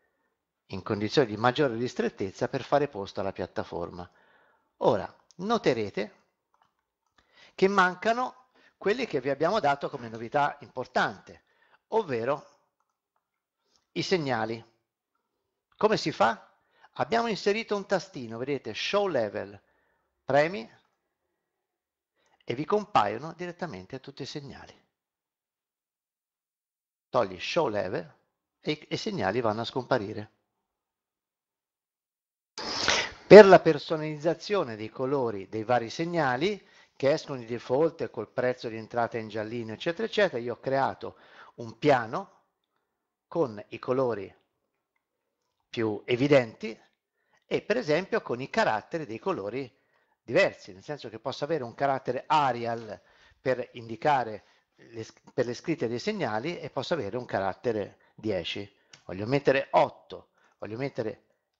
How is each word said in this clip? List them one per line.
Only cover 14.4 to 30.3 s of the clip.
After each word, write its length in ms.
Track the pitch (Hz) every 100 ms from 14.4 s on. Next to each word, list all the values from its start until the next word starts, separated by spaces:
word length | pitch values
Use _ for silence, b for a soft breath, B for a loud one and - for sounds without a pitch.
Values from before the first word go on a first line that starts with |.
| 110 117 - _ _ _ _ _ _ _ _ _ _ -
Come 200 | 214 196
si 140 | 160
fa? 400 | - 214 214 - _ b b b
Abbiamo 320 | - 131 226 233
inserito 500 | 185 202 208 220 208
un 120 | 196
tastino, 500 | 190 - 147 117 113
vedete, 340 | 131 139 113 101
show 320 | - 202 196
level, 520 | 139 107 101 98 101 _ _ _ _ _ _
premi 480 | - 139 156 208 226 - _ _ _ _ _ _ _ _ _ _ _ _ _ _ _ _
e 100 | -
vi 120 | 120 156
compaiono 680 | 214 196 123 104 110 156
direttamente 680 | 165 175 165 170 92 92 131
tutti 220 | - 139
i 60 | 135
segnali. 520 | 151 139 - - - _ _ _ _ _ _ _ _ _ _ _ _ _ _ _ _ _ _ _ _ _ _ _
Togli 300 | 127 101 90
show 280 | - 175 143
level 480 | 104 92 135 165 _ _ _ _ _
e 120 | -
i, 160 | 151 -
i 80 | 160
segnali 440 | 220 185 95 113
vanno 200 | 113 107
a 40 | 113
scomparire. 680 | 135 123 131 101 104 104